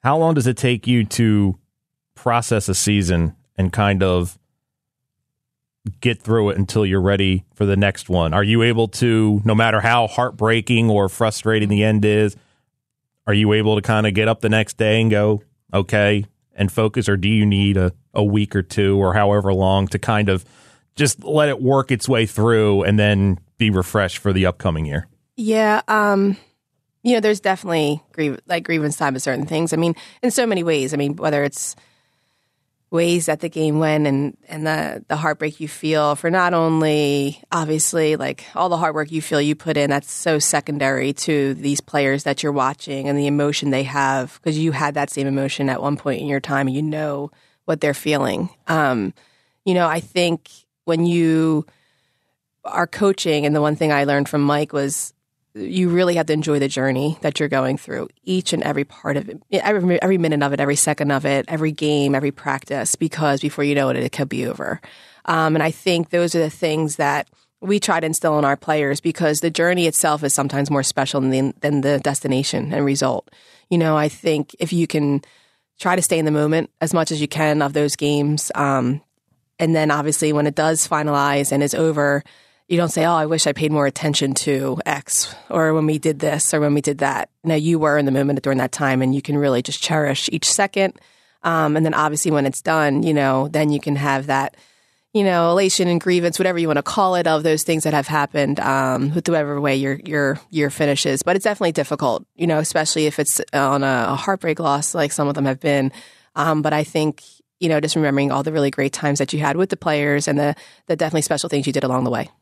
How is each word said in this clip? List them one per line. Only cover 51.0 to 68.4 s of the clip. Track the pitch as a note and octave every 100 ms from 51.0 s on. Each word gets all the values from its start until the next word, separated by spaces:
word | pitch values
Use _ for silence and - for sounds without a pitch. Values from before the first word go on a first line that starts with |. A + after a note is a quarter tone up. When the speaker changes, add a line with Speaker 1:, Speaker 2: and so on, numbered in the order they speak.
| E3+
Speaker 2:
you | E3+ E3 D#3+ D#3+ D#3 D#3 _ _ _ _ _ _ _ _ _ -
are | - F3
coaching, | - G3+ F#3+ E3+ D3+ D3
and | D3+
the |
one | D3+ D3+
thing | D#3
I | C#3+ C#3+
learned | C#3+ C#3+
from | D3+
Mike | C#3+ D3 D3+
was | D3 C#3 - - _ _ _ _
you | G#2+ F#2+ F#3 F3+
really | F3 F3+ E3+
have | D#3
to |
enjoy | D#3 D#3 D3
the | C#3
journey | C3+ C3 B2 D3 D#3+
that | D#3 -
you're | D3+
going | C#3 C3 C#3+
through, | - - - _
each | - F#3 F3+
and | E3
every | D3 C#3+ C#3
part | - - C#3+
of | -
it, | - _
every, | G3 - G#3 F3+ F3
every | F3+ F#3+
minute | E3 D3+
of | C#3+
it, | C#3
every | C#3+ C#3+
second | - D3+ C#3+
of | C#3 C#3+
it, | C#3 -
every | D#3+ D#3+
game, | D3+ D3+ D3 C#3+ C#3
every | C#3+
practice, | C#3 D3 C3+ - C#3 - -
because | D#3+ - D3+ C#3
before | D3 -
you | C#3+ C#3+
know | C3+
it, | B2+
it | C3+
could | - C#3
be | - A#2
over. | - - E3 - - - - -
Um, | E3 D#3+ D#3+
and |
I | D#3
think | D#3+ F#3+ E3+ E3
those | E3+ F3
are | E3+
the | D#3
things | - E3+ D#3 D#3 C#3+
that | C#3+ C#3+ - _ _ _
we | F#3 G3+
try | G#3 E3+
to | D#3+
instill | E3 E3
in | D3+